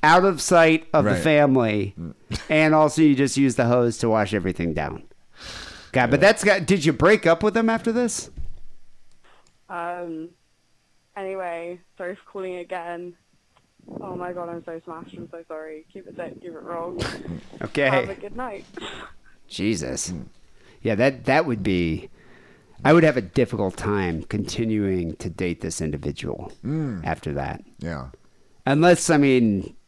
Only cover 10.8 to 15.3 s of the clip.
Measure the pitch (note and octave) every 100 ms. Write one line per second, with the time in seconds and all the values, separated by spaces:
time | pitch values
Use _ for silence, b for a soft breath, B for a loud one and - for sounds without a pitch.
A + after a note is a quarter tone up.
10.8 | _ _ _ - F#3+ F#3+ F#3 E3+ E3+ F3+
11.8 | _ _ F3+ F#3+ _ G3+ F#3 F3+ F3 F#3
12.8 | E3+ E3+ F3 F3 _ _ _ _ _ _
13.8 | - - G3 F3+ F3+ F3+ E3+ E3+ E3+ E3
14.8 | E3+ D#3+ E3 F3+ E3